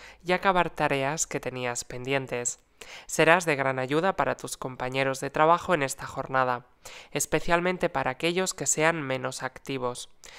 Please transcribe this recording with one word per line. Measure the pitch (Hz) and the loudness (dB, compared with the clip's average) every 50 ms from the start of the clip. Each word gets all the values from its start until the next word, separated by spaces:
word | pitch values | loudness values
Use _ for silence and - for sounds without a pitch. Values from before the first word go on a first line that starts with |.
| - - - - - | -18 -20 -20 -8 -2
y | 170 | 0
acabar | 180 180 - 202 185 180 170 165 | 0 2 4 4 4 4 2 2
tareas | - - 156 147 143 139 135 135 151 165 - | 0 0 0 2 2 2 0 0 -2 -2 -4
que | - - 143 | -4 -4 -4
tenías | - 135 127 127 127 123 120 123 - | -4 -6 -6 -4 -4 -4 -4 -4 -6
pendientes. | - 123 123 127 131 135 139 131 127 131 120 123 123 - - _ _ _ - - - - - - | -8 -10 -8 -4 -2 0 0 0 -2 -4 -4 -4 -4 -6 -8 _ _ _ -20 -20 -18 -18 -18 -14
Serás | - - - 160 156 165 185 170 | -4 2 4 6 8 6 6 6
de | 165 151 | 2 0
gran | 135 139 135 131 131 | 2 2 0 0 0
ayuda | 131 127 143 151 170 190 185 | 0 0 2 2 2 2 2
para | - 143 131 127 | 2 0 0 0
tus | - - 127 - | -2 -6 -10 -10
compañeros | - - 135 127 120 131 127 127 135 135 135 135 127 | -8 -8 -8 -6 -6 -6 -4 0 0 0 0 0 -2
de | - 139 | -4 -2
trabajo | - 147 156 160 170 170 - - 180 | 2 4 6 6 6 6 4 2 0
en | 160 139 | 2 2
esta | 131 - - - | 0 -4 -6 -10
jornada, | 131 - 135 131 131 135 131 131 127 123 120 127 _ _ _ - - - - - - | -10 -8 -8 -6 -2 0 2 2 2 0 -2 -6 _ _ _ -20 -18 -16 -18 -14 -8
especialmente | - - - - - 156 - - 175 170 170 185 185 180 - 165 | -4 -4 -2 0 0 0 2 2 2 2 2 2 0 0 0 0
para | - 135 135 135 127 | 0 0 -2 -2 -2
aquellos | - - 165 175 180 190 180 - | -2 -2 0 0 0 0 -2 -2
que | - 151 | -4 -2
sean | 131 - - 151 160 165 165 147 | -2 0 2 2 2 2 0 -2
menos | 135 131 127 127 131 131 - - | -4 -4 -4 -4 -6 -6 -6 -8
activos. | 127 - - - - 139 131 123 123 123 - - - - - - - - | -8 -10 -10 -8 -8 -6 -4 -4 -4 -6 -6 -10 -14 -18 -20 -20 -20 -20